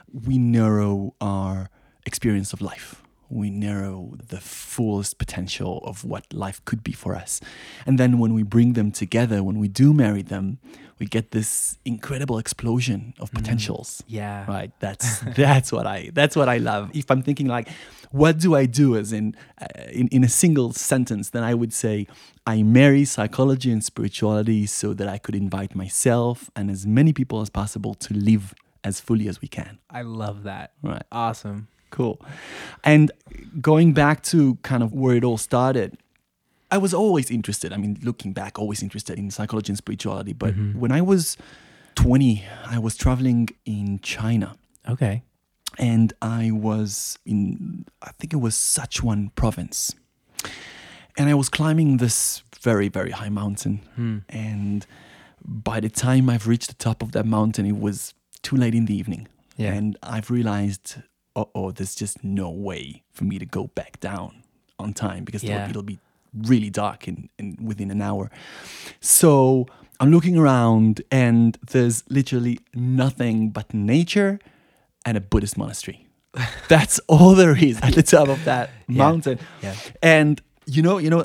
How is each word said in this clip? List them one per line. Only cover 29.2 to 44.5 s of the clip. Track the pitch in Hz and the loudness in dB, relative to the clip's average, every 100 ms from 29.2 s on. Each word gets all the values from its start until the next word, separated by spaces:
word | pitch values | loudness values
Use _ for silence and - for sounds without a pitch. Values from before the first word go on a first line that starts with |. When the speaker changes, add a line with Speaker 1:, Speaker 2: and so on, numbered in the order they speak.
| 104 | -2
Speaker 1:
as | 90 | -8
we | - | -12
can." | - - 104 _ | -12 -14 -18 _
Speaker 2:
I | 123 | -16
love | 117 110 104 101 | -12 -10 -10 -10
that. | 101 98 - _ | -12 -14 -16 _
Speaker 1:
Right. | - - - | -10 -10 -10
Speaker 2:
Awesome. | 117 117 110 104 101 107 _ _ | -6 -4 -6 -10 -12 -14 _ _
Speaker 1:
Cool. | - 120 - - - - - - - | -4 -4 -4 -14 -20 -18 -18 -18 -4
And | 147 151 151 - - - - 156 | 4 6 6 0 -20 -18 -14 -4
going | 151 156 170 | 2 6 6
back | 143 147 151 | 6 2 0
to | - 170 139 120 | 0 2 4 2
kind | - 127 | -2 -2
of | 113 | -2
where | 131 131 120 | 0 2 2
it | |
all | 123 113 | 2 -2
started, | - 123 127 131 92 - _ _ _ _ _ _ - | -2 0 2 0 -4 -8 _ _ _ _ _ _ -4
I | 196 | 0
was | 190 | 0
always | 185 214 170 117 | 0 2 2 0
interested, | 120 104 98 - | -4 -4 -6 -6
I | 101 | -6
mean, | 104 101 | -6 -4
looking | 120 - 98 | -6 -8 -8
back, | 95 98 - | -8 -10 -8
always | 104 104 | -6 -6
interested | 98 107 - 90 | -8 -10 -12 -10
in | 101 | -10
psychology | 101 107 110 104 | -8 -6 -6 -6
and | 101 | -8
spirituality. | - 107 107 98 98 | -8 -8 -8 -8 -10
But | 107 104 | -4 -4
Speaker 2:
Mm-hmm. | 98 104 107 | -2 -4 -2
Speaker 1:
when | 120 | 0
I | 139 | 0
was | 180 190 156 - - - _ _ _ - | 2 0 0 -8 -16 -20 _ _ _ 0
twenty, | 123 131 131 104 95 - | 4 6 4 2 -4 -18
I | - 117 | -6 -4
was | 110 - | -4 0
traveling | 131 127 131 120 113 - | 0 2 2 2 0 -4
in | - 104 101 98 | -8 -6 -4 -6
China. | - - 110 117 92 | -8 -6 -2 -2 -2